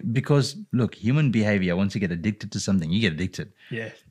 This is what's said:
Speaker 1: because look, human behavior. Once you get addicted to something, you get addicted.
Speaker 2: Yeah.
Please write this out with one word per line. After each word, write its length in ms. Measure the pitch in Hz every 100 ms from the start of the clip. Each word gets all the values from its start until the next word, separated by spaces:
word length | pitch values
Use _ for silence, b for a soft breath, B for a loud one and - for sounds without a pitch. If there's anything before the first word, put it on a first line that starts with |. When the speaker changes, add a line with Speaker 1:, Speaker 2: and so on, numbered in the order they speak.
| -
Speaker 1:
because 440 | 117 - 143 131 - 107
look, 220 | 123 110
human 360 | - 107 143 147
behavior. 460 | 110 107 101 90 87
Once 180 | 98
you 60 | -
get 100 | 92
addicted 400 | 85 104 101 101
to 80 | 101
something, 300 | 98 95 78
you 100 | 98
get 120 | 110
addicted. 400 | 78 92 - 76 B B
Speaker 2:
Yeah. 200 | 113 110 - _